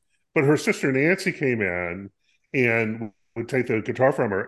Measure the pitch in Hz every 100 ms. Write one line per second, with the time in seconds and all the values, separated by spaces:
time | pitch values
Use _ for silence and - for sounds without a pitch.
0 | _ _ _ 165 139 147 226 - 143 131
1 | 151 190 180 - 139 113 95 87 87 92
2 | 98 _ _ _ _ 139 120 117 110 113
3 | 107 - _ 117 117 131 123 113 120 113
4 | 131 143 113 95